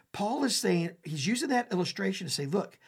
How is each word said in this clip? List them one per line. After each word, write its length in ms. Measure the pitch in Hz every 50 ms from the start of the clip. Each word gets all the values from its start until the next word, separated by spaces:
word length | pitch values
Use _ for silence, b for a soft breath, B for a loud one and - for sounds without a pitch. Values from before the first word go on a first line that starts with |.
| B B
Paul 320 | - - 202 214 247 302
is 140 | 285 247 196
saying, 400 | - - 190 180 170 165 170 - - -
he's 200 | 151 156 151 131
using 260 | 180 240 247 311 277
that 200 | 269 247 240 -
illustration 560 | - 180 175 - - - 196 190 190 190 190
to 60 | 147
say, 140 | - - 143
"Look, 340 | 135 160 202 - - - B B